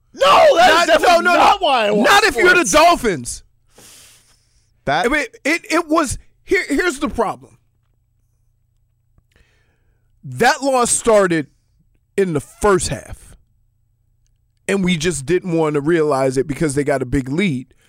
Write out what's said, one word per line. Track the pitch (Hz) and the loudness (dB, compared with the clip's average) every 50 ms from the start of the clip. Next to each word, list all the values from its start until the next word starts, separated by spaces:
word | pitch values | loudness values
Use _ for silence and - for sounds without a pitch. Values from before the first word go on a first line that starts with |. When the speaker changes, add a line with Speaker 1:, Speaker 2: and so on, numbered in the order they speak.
| _ _ - | _ _ -6
Speaker 1:
No, | 285 523 571 554 - 659 605 523 | 0 2 4 4 6 6 6 6
that | 330 359 339 | 4 4 4
is | 311 | 4
Speaker 2:
Not, | 339 339 | 2 2
Speaker 1:
definitely | 311 330 302 349 370 349 339 339 | 2 2 2 2 2 2 2 2
Speaker 2:
no, | 359 349 | 2 2
no, | |
Speaker 1:
not | - - - 403 392 | 2 4 2 2 2
Speaker 2:
no. | 370 | 0
Speaker 1:
why | 302 269 240 214 | 0 0 0 0
I | 202 | 0
watch | 208 208 240 - | 0 0 2 2
Speaker 2:
Not | 403 415 440 | 2 2 2
if | 392 285 | 0 0
you're | 453 403 359 359 | 2 4 4 4
the | 349 330 | 4 2
Speaker 1:
sports. | - | 2
Speaker 2:
Dolphins. | - 302 320 339 339 - - 220 175 131 120 - - - - _ _ _ _ _ _ _ - - - - - - _ _ _ _ _ _ _ _ _ _ _ _ _ _ - | 2 4 4 4 4 2 0 -4 -4 -4 -6 -12 -14 -14 -16 _ _ _ _ _ _ _ -20 -20 -20 -20 -20 -20 _ _ _ _ _ _ _ _ _ _ _ _ _ _ -6
Speaker 1:
That | 135 143 165 185 | -4 -2 -2 -2
Speaker 2:
I | 240 | -2
mean, | 302 294 262 - - - - | -2 -4 -6 -6 -10 -8 -4
it, | 269 330 339 - - | -4 -4 -4 -4 -4
it | 311 339 339 294 | -4 -4 -2 0
was, | 302 339 302 220 - - - _ _ _ _ | -2 -2 -2 -2 -6 -10 -14 _ _ _ _
here, | - - - 330 | -4 -4 -4 -2
here's | - 285 277 349 349 262 285 | -2 -2 -2 -2 -2 -4 -4
the | 311 220 | -6 -6
problem. | - 233 208 180 135 127 135 - _ _ _ _ _ _ _ _ _ _ _ _ _ _ _ _ _ _ _ _ _ _ _ _ _ _ _ _ _ _ _ _ _ _ _ _ _ _ _ _ _ _ _ _ _ _ _ _ _ _ _ _ _ _ - | -4 -4 -4 -4 -6 -10 -14 -20 _ _ _ _ _ _ _ _ _ _ _ _ _ _ _ _ _ _ _ _ _ _ _ _ _ _ _ _ _ _ _ _ _ _ _ _ _ _ _ _ _ _ _ _ _ _ _ _ _ _ _ _ _ _ -18
That | 135 127 123 233 254 311 269 262 | -12 -4 0 0 0 0 0 -2
loss | 277 262 247 240 - | -2 0 0 0 0
started | - - - 233 214 208 196 180 165 160 139 - _ _ _ _ _ _ _ _ _ _ _ _ - | -2 -2 0 2 4 4 4 2 0 -2 -4 -6 _ _ _ _ _ _ _ _ _ _ _ _ -4
in | - 196 185 156 | -4 -2 -2 -2
the | 139 | -6
first | - - - - - 208 190 170 - - | -6 -8 -10 -4 0 0 0 0 -2 -4
half, | 147 - - - - - - - - - _ _ _ _ _ _ _ _ _ _ _ _ _ _ _ _ _ _ _ _ _ _ _ _ _ | -10 -10 -12 -16 -20 -20 -20 -20 -20 -20 _ _ _ _ _ _ _ _ _ _ _ _ _ _ _ _ _ _ _ _ _ _ _ _ _
and | - 196 202 180 | -6 -4 -2 -2
we | 180 180 | -2 -2
just | 156 143 180 160 139 131 | -2 -2 -4 -6 -6 -4
didn't | 127 175 180 190 185 165 | -2 -2 -2 -2 -2 -2
want | 165 160 151 151 | -2 -2 0 -2
to | 147 | -2
realize | 139 156 175 165 151 151 139 131 135 135 127 | -2 0 0 0 0 0 0 0 0 0 0
it | 135 127 | -2 -4
because | - 131 - 165 151 131 | -4 -4 -4 -4 -4 -2
they | 147 143 | -2 -2
got | 147 139 131 | -2 -2 -4
a | 131 | -4
big | 123 139 143 127 131 | -4 -4 -4 -4 -4
lead. | 139 175 208 185 131 123 - _ _ _ _ | -4 -4 -2 -2 -4 -6 -10 _ _ _ _